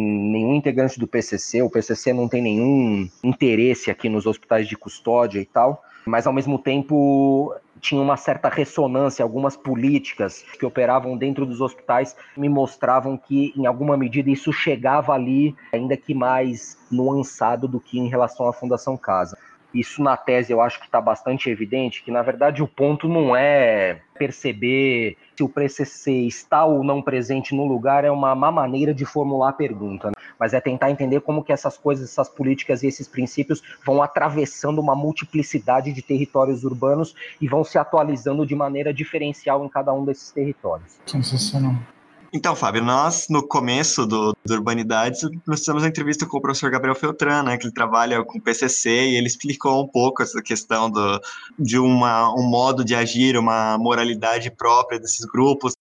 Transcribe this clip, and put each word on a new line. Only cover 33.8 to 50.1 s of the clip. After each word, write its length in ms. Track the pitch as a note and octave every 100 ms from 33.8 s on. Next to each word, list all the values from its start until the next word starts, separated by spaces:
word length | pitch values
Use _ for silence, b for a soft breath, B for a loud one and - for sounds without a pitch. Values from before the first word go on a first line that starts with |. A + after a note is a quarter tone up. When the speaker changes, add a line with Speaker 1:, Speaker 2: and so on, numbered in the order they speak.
| -
Speaker 1:
vão 180 | C#3
atravessando 800 | C#3+ - D3+ D3 C#3 - C#3+ D3+
uma 140 | D3+ C#3
multiplicidade 1000 | D3 D#3 - D#3 C#3+ C#3+ - B2+ C3+
de 80 | C3
territórios 640 | - C3+ C#3 C#3 C3+ B2+ C3
urbanos 500 | B2 C3+ D3 D#3+ - B B
e 80 | C#3+
vão 160 | C#3+
se 140 | D#3 E3
atualizando 680 | C#3+ D#3+ D3 C3+ C3 C#3+ C#3+
de 100 | D3
maneira 380 | C#3 C#3 D3
diferencial 720 | C#3+ D3+ D#3+ D3 C#3+ C#3+ C#3
em 60 | C#3+
cada 240 | C#3+ C#3
um 100 | C3+
desses 280 | C#3 C3+ -
territórios. 680 | D3 C#3 C3+ F#2+ D#2+ E2 _ -
Speaker 2:
Sensacional. 680 | C#3 A#2+ B2 G#2 C#3 C3+ B2 - _ _ _ -
Speaker 3:
Então, 220 | D3+ F3+ D#3
Fábio, 260 | A2 A2
nós, 460 | A#2+ C3 D#3 - -
no 160 | D3+ C#3+
começo 600 | D3 B2 B2 D3 - A2+
do, 280 | A2 G#2+ G#2 G#2+
do 80 |
Urbanidades, 680 | A2+ G#2+ A#2 A2+ A2+ A#2 B2+ D#3+ E3 E3
nós 140 | D3+
fizemos 240 | D3+ D3+
uma 60 | D#3+
entrevista 360 | D#3+ D3 D3 E3
com 120 | C#3
o 40 |
professor 300 | C3+ C3+ C#3
Gabriel 240 | C3 C3 C3
Feltran, 480 | D3+ - D3 D3
né, 140 | C3 A#2+
que 80 | A#2+
ele 80 |
trabalha 500 | A#2 A#2 A2+ A#2+ A#2
com 160 | A#2 A2+
P 140 | A#2
C 160 | A#2 B2+
C, 200 | - A#2+
e 280 | A#2 C3 B2
ele 100 | A#2+
explicou 560 | A#2+ C#3 C3+ C#3+ C3+
um 40 | C#3
pouco 360 | B2 B2+